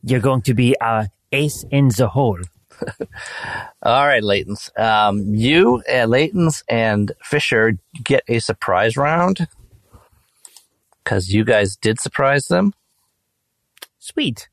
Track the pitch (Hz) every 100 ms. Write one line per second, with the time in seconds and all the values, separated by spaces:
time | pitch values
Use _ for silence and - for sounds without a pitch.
0 | - 127 120 131 113 113 123 135 113 113
1 | 107 _ _ 135 151 - - 139 139 107
2 | 123 135 131 90 87 _ _ - - -
3 | - - - - - - - _ - 123
4 | 143 131 107 101 95 101 - - 110 107
5 | 104 101 101 107 117 160 214 123 - 127
6 | 117 123 156 190 165 - - 117 110 104
7 | 104 - - 147 - 120 110 101 _ -
8 | 117 - - 117 - 107 - 92 110 120
9 | 143 165 180 196 165 _ - _ _ -
10 | _ _ _ _ - - _ _ _ _
11 | - 101 92 101 110 107 101 - 110 110
12 | - - 139 143 - 175 202 - _ _
13 | _ _ _ _ _ _ _ _ - _
14 | - - 247 110 -